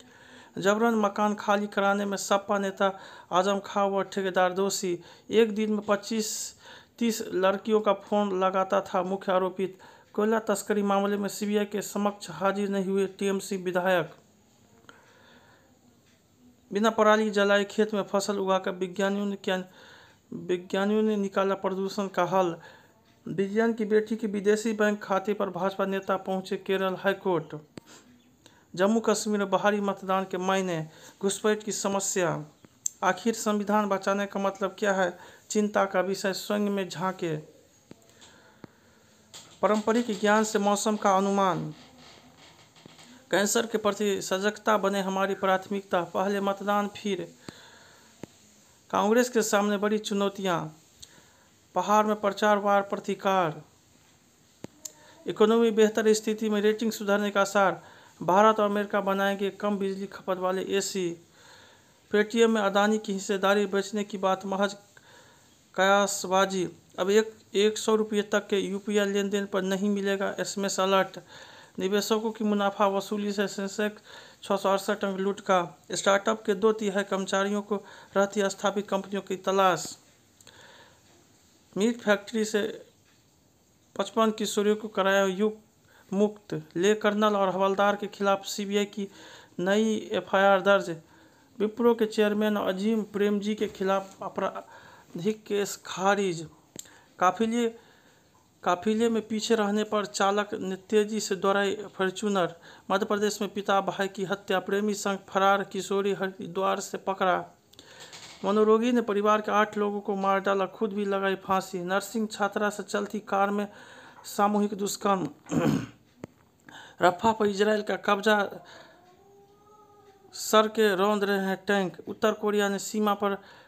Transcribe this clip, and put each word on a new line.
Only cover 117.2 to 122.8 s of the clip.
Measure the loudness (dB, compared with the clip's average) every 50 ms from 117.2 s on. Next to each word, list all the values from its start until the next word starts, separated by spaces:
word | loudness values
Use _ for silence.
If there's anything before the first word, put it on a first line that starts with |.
| 2 0
पर | 2 2 0
इसराइल | 0 2 2 2 2 2 0
का | 0 -2 -4
कब्जा, | -4 0 0 0 2 2 2 2 2 2 -2 -6 -12 -16 -20 -20 -20 -20 -20 -20 -20 -20 -20 -20 _ -20 -20 -20 -20 -20 -20 -20 _ _ -20 -20 -20 -20 -20 -20 -20 -20 -20 -20 _ -20 -20 -14
सर | -12 -4 2 4 4 4 4
के | 2 2 2 4 4
रौंद | 2 2 2 2 0 0
रहे | 0 0 0
हैं | 0 -2 -2 -2 -2 0
टैंक। | 0 0 0 -2 -4 -8 -12 -12
उत्तर | -6 -2 0 0
कोरिया | 0 0 -2 -2 0 0 0 0
ने | -2
सीमा | -4